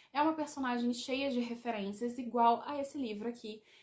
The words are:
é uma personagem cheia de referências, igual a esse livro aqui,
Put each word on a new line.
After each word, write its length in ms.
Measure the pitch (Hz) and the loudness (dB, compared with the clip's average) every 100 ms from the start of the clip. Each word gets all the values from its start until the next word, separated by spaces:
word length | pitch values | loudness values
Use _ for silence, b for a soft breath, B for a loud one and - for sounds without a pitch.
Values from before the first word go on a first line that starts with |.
| B | B
é 100 | 269 | 2
uma 120 | 311 | 2
personagem 580 | 320 294 277 254 240 240 | 2 -2 -2 -2 2 0
cheia 380 | 240 - 269 277 | 0 -2 0 0
de 100 | 247 | 0
referências, 760 | 233 233 240 214 196 202 240 240 | -2 -4 -4 -2 -2 -2 -4 -4
igual 440 | 233 233 233 233 294 | 0 4 6 6 2
a 140 | 285 | -4
esse 180 | 277 294 | -4 -4
livro 300 | 233 208 233 | -4 -4 -6
aqui, 340 | 233 214 214 b b | -6 -8 -10 b b